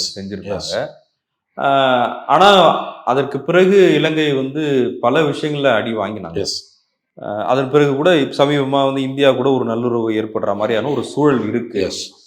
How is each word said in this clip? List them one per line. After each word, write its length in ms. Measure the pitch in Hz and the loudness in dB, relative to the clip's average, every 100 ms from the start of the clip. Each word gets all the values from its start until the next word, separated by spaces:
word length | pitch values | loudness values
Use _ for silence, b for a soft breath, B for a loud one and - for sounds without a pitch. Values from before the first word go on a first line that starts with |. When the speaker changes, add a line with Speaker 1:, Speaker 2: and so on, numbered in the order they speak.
| - | -8
Speaker 1:
செஞ்சிருக்காங்க. 600 | 98 98 98 92 95 - | -10 -12 -12 -8 -10 -6
Speaker 2:
Yes. 120 | 101 151 - _ _ _ _ _ - | -8 -8 -12 _ _ _ _ _ -6
Speaker 1:
ஆஹ், 680 | 139 135 135 123 113 - - | -2 0 2 0 -2 -6 0
ஆனா 480 | 147 196 196 160 117 - - | 4 6 6 6 2 -6 -8
அதற்கு 360 | - 131 131 135 | -2 -2 -2 -6
பிறகு 540 | 151 175 185 202 185 | 0 2 4 6 6
இலங்கை 400 | - 170 156 151 | 4 0 0 0
வந்து 580 | 143 135 147 151 135 120 - | -2 -4 -4 -2 0 0 0
பல 200 | 120 147 | 0 2
விஷயங்கள்ல 540 | 147 135 156 147 139 | 0 -2 -6 0 2
அடி 160 | 110 110 | 2 0
வாங்கினாங்க. 540 | 110 98 107 85 92 | -4 -6 -6 -8 -6
Speaker 2:
Yes. 360 | 90 - - _ _ _ _ - | -6 -8 -14 _ _ _ _ -14
Speaker 1:
ஆஹ், 240 | - 104 | -10 -6
அதன் 260 | 95 131 131 | -2 -2 2
பிறகு 260 | 147 147 135 | 2 2 2
கூட 200 | 170 165 | 2 2
இப்ப 280 | 135 135 | 0 0
சமீபமா 400 | 143 147 135 139 | 0 2 0 0
வந்து 180 | 135 135 | 0 -2
இந்தியா 300 | 131 135 139 | -4 2 2
கூட 180 | 123 135 | 2 0
ஒரு 140 | 131 | 0
நல்லுறவு 460 | 117 113 120 120 113 | 0 -2 -2 -2 -2
ஏற்படுற 460 | 110 107 110 98 101 | -2 -4 -4 -4 -2
மாதிரியான 320 | 110 110 131 | -2 -2 -2
ஒரு 160 | 131 | -4
சூழல் 440 | - - 147 127 107 | -4 0 2 2 -2
இருக்கு. 320 | 120 - 98 | -4 -4 -4
Speaker 2:
Yes. 340 | 82 - - _ | -4 -6 -12 _